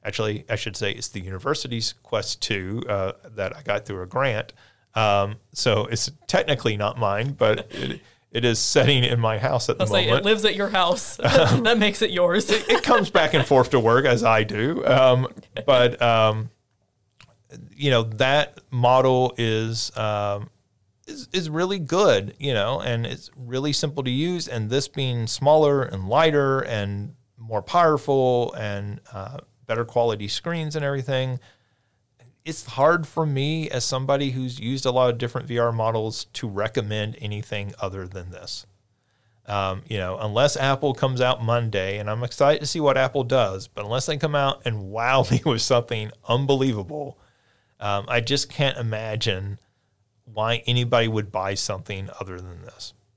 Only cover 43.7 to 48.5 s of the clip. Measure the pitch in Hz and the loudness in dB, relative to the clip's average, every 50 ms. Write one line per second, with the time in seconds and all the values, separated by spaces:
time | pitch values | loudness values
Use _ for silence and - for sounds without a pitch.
43.7 | _ - 104 104 113 131 - - 156 147 - 156 147 143 139 139 135 - - 123 | _ -12 -8 -4 -4 -4 -4 -4 -4 -4 -4 -2 0 0 0 0 -2 -2 -4 -6
44.7 | 113 104 98 95 101 110 117 123 131 135 127 - 127 120 - 160 127 110 - - | -6 -6 -8 -8 -6 -4 0 2 4 4 4 4 2 0 2 2 0 0 2 2
45.7 | 135 120 117 - 123 110 110 107 - _ _ - 117 123 139 135 139 135 135 135 | 2 2 2 0 -6 -6 -6 -8 -12 _ _ 0 0 0 4 2 2 2 2 0
46.7 | 120 104 98 90 147 151 143 139 - _ _ _ _ _ _ _ _ _ _ _ | 0 -2 -6 -8 -8 -10 -10 -12 -14 _ _ _ _ _ _ _ _ _ _ _
47.7 | _ _ - 104 101 101 101 - 123 120 117 113 135 139 - - | _ _ -4 -4 -2 -2 -2 0 -2 -2 0 0 -2 -2 -2 -4